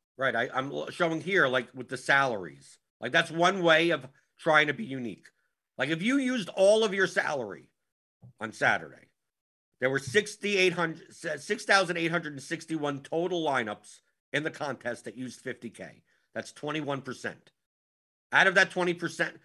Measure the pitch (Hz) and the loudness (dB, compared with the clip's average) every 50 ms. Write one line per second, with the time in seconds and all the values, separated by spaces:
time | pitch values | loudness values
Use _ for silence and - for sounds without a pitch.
0 | _ _ _ - 135 127 113 113 127 - - 131 135 143 147 151 151 - - - | _ _ _ -4 -4 -2 0 -2 -2 -2 -2 -4 -4 -4 -6 -8 -8 -8 -2 -2
1 | 175 165 165 156 139 185 196 175 147 127 127 127 117 - - 127 123 - 135 131 | 0 0 0 -2 -2 0 4 4 4 4 4 0 -2 -2 -12 -14 -10 -10 -10 -8
2 | - - 139 139 139 131 113 98 87 73 69 69 - - - _ _ _ _ - | 0 2 4 4 4 2 0 -4 -6 -10 -14 -18 -20 -20 -20 _ _ _ _ -10
3 | - 123 143 170 165 165 160 170 175 180 196 190 170 165 156 160 170 170 160 139 | -8 0 2 2 2 2 2 4 4 4 4 4 4 6 6 6 6 2 0 -2
4 | 127 - _ _ _ _ _ _ - 165 156 151 151 147 135 117 110 123 135 131 | -4 -12 _ _ _ _ _ _ 0 4 4 4 4 4 -2 -6 -6 -8 -8 -8
5 | 120 107 85 - _ - _ _ _ _ _ _ _ _ _ - 131 147 165 160 | -8 -8 -10 -12 _ -20 _ _ _ _ _ _ _ _ _ -6 -4 -2 -2 -2
6 | 190 240 277 285 262 254 254 233 170 - - 190 190 202 220 220 226 202 190 196 | 0 0 0 0 0 0 -2 -2 -4 -6 2 4 6 6 8 6 4 2 2 2
7 | 190 175 - 196 - 143 151 135 113 101 85 69 - _ _ _ _ _ _ _ | 0 2 2 -2 -2 -2 -4 -4 -6 -8 -10 -12 -16 _ _ _ _ _ _ _
8 | _ _ _ _ - - _ - 110 110 - - 143 120 104 92 82 69 64 - | _ _ _ _ -20 -20 _ -10 -10 -10 -4 0 2 2 2 2 -2 -8 -16 -20
9 | - _ _ _ _ _ _ _ _ _ _ _ _ _ _ - 127 131 135 135 | -20 _ _ _ _ _ _ _ _ _ _ _ _ _ _ -2 -2 0 0 0
10 | - 123 120 208 208 208 - - - 208 202 185 185 180 170 175 170 165 156 165 | -4 2 0 0 0 0 -10 -6 -4 -2 2 4 4 4 4 2 -2 -4 -4 -10
11 | - - - - - 165 151 139 - - 214 214 - - 202 196 180 160 175 170 | -16 -20 -20 -12 -8 -8 -8 -8 -4 -6 -6 -4 2 4 4 4 4 2 -2 -2
12 | 165 160 170 170 - 151 143 135 - - 165 165 - - 160 156 147 143 143 135 | -2 0 -2 -2 -4 -6 -10 -12 -10 -10 -10 -10 -6 -6 -6 -2 -2 -2 -4 -4
13 | - - 156 165 175 175 180 170 156 147 135 127 113 107 104 - _ - - - | -8 -6 -4 -2 -2 -2 -2 -2 0 0 0 0 0 -2 -6 -10 _ -20 -20 -20
14 | _ _ _ _ _ - - 147 151 170 - - 156 139 123 - - 123 117 - | _ _ _ _ _ -4 -4 -4 -4 -4 -6 -6 -6 -6 -6 -6 -6 -8 -8 -8
15 | - 117 104 123 127 120 - - - 131 120 - 123 110 - - 92 71 55 _ | -10 -14 -12 -10 -12 -12 -12 -12 -10 -10 -10 -10 -12 -16 -14 -14 -18 -18 -18 _
16 | _ _ _ _ _ _ - 113 110 - - - 147 147 151 156 147 139 139 135 | _ _ _ _ _ _ -12 -10 -10 -10 -14 -10 -8 -6 -6 -4 -4 -4 -4 -6
17 | 135 131 120 - - 104 - - _ _ _ _ _ _ _ _ _ _ _ _ | -6 -10 -12 -8 -8 -10 -10 -10 _ _ _ _ _ _ _ _ _ _ _ _
18 | _ _ _ _ _ - 127 143 180 190 180 196 185 180 - 185 175 175 170 170 | _ _ _ _ _ 2 4 6 6 6 6 4 2 2 0 -2 0 0 0 -2
19 | 170 151 - - 160 - - - | -4 -8 -4 -4 -4 -4 -4 -14